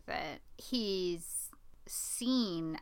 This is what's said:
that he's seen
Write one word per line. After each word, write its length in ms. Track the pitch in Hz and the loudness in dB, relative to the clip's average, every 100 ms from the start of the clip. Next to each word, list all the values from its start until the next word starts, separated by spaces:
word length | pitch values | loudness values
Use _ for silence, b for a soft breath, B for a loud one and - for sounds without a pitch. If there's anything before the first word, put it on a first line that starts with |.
| - | -2
that 320 | 156 156 139 - - | -2 -2 -6 -12 -14
he's 840 | - 254 214 190 180 170 170 - - - - - - | -2 0 2 2 2 0 -2 -4 -6 -10 -18 -16 -8
seen 920 | - - - 240 262 220 170 160 156 | -4 -2 0 4 4 4 2 0 -2